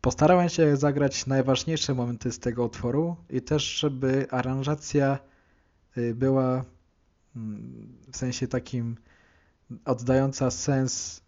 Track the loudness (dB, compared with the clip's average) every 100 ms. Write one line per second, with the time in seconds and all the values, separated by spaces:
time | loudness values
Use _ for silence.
0 | 0 4 6 6 4 4 4 6 2 2
1 | 0 0 0 0 2 2 0 -2 -2 -2
2 | -2 -4 -6 -4 -4 -2 -4 -2 -2 0
3 | -2 -4 -6 -6 0 -2 0 -2 -2 0
4 | 0 0 0 -2 -2 -2 -2 -4 0 2
5 | 2 0 -6 _ _ _ _ _ _ -4
6 | -2 0 2 4 2 0 -4 -14 _ _
7 | _ _ _ -10 -10 -10 -12 -16 -18 -20
8 | -18 -8 -6 -4 -4 -4 -4 -6 -4 -8
9 | _ _ _ _ _ _ _ -12 -4 -4
10 | 2 2 2 0 -2 -2 0 0 0 -4
11 | -10 -14